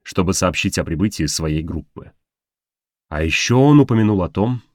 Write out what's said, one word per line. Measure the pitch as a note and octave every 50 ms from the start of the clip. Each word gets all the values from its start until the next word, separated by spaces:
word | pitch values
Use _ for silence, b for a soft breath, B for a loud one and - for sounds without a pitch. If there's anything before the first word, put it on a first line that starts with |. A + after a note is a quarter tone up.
чтобы | _ - - - F#2 F2 F2+
сообщить | - F#2+ F2+ E2 - - G2 - F#2+
о | D#2+
прибытии | - E2 D2+ F#2+ A2 - - D#2+
своей | D2 - - D#2+ D#2 D2+ D#2
группы. | D#2+ F2 - D2+ C#2+ _ _ - - - _ _ _ _ _ _ _ _ _ _ _ _ _ _ _ _ _ _ _ _
А | D2+ D2+ D#2+
еще | E2 - - - - A#2+ B2+
он | C3+ D3 D3 D3
упомянул | C3+ - A#2+ A2 G#2+ G#2+ G#2+ F#2+ F2
о | D#2
том | - F#2+ G2+ A#2+ B2+ A#2 _ _